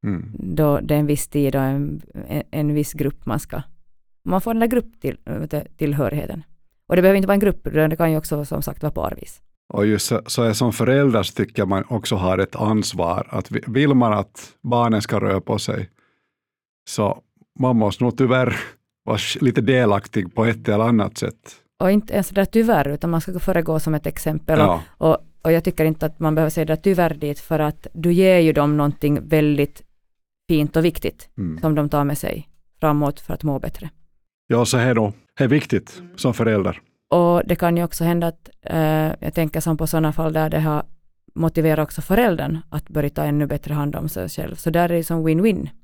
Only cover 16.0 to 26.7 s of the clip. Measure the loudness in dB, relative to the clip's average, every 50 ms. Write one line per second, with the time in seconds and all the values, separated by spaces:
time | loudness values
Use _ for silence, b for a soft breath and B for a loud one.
16 | _ _ _ _ _ _ _ _ _ _ _ _ _ _ _ _ _ -12 -4 -2
17 | 0 -2 -2 -4 _ _ _ _ _ _ _ -2 0 2 2 4 2 2 0 0
18 | 0 -2 2 2 2 2 4 2 2 0 -2 B B B B _ _ _ _ _
19 | _ -4 -4 -4 -2 -6 -4 0 0 2 2 2 2 4 4 4 4 4 2 2
20 | 0 -4 -4 -4 -4 -4 _ 0 0 0 0 -2 -2 -2 0 2 2 2 2 2
21 | 0 -2 -4 -6 -8 -8 -8 _ _ -20 -20 _ _ _ _ _ 0 2 2 2
22 | 0 0 -2 -2 -2 0 0 -2 -2 2 2 2 4 4 4 2 2 0 -2 -4
23 | -2 -2 -2 -2 -2 -4 -6 -4 -2 0 0 0 0 0 -2 -2 0 0 -2 -2
24 | -2 -4 -8 -4 -4 -4 -4 -4 -2 0 2 4 4 4 2 0 -4 B B B
25 | 2 2 2 2 -2 -12 -20 -6 _ 2 2 2 2 -2 -2 0 0 0 0 0
26 | -4 -6 -4 -2 0 0 2 2 0 0 0 -2 0 0